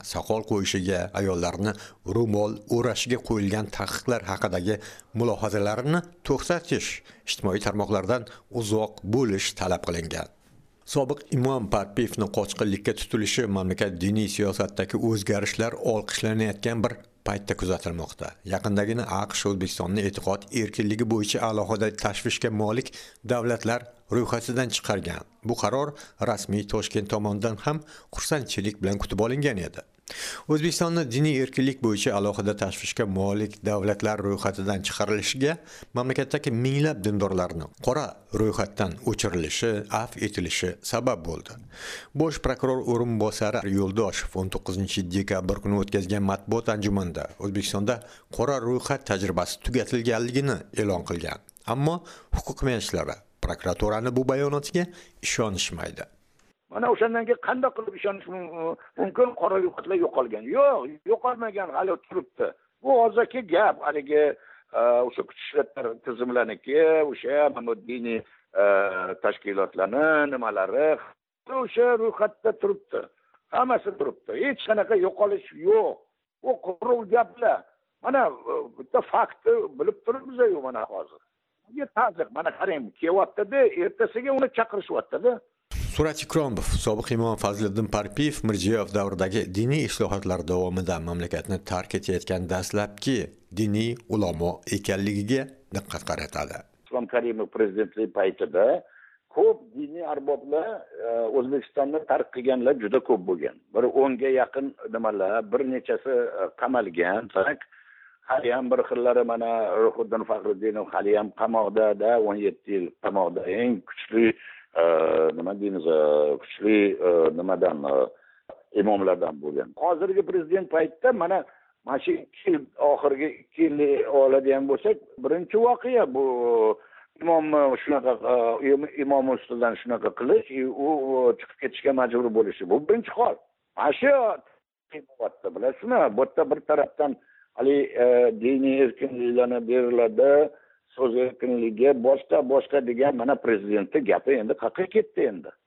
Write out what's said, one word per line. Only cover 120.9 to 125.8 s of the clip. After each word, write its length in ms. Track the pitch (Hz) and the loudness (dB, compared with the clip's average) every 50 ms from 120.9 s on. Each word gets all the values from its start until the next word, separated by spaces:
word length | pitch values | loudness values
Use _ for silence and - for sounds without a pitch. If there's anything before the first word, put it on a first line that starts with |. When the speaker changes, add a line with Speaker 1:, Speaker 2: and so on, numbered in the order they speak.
| - - - 254 254 | -2 0 2 2 2
Speaker 2:
mana, 300 | 208 165 175 190 180 139 - - _ _ _ _ _ - | 2 2 0 0 0 -2 -4 -14 _ _ _ _ _ -8
mana 140 | - 135 147 | -4 -4 -2
shu 120 | - - | 0 0
ikki 400 | - - - - _ - - - | -2 -2 -2 -12 _ -6 0 0
yil, 100 | 170 147 135 - _ - | 0 0 0 -4 _ 2
oxirgi 500 | - 147 143 - - 143 135 131 147 156 | 4 4 4 4 2 0 0 0 -2 -4
ikki 340 | - - - _ - - 165 | -4 -8 -18 _ -2 2 2
yilni 260 | 160 147 143 147 143 139 131 - 110 | 2 4 2 2 2 4 2 2 2
oladigan 640 | 110 139 135 135 135 139 131 135 135 135 139 135 | 4 6 6 8 6 4 4 4 2 2 4 0
bo'lsak, 320 | 139 - - 208 214 - - - - - | 0 2 2 2 0 0 -2 -20 -12 -6
birinchi 400 | - 135 156 175 180 - - 214 | -2 0 0 0 -2 0 2 4
voqea 480 | 233 240 247 240 | 6 4 4 2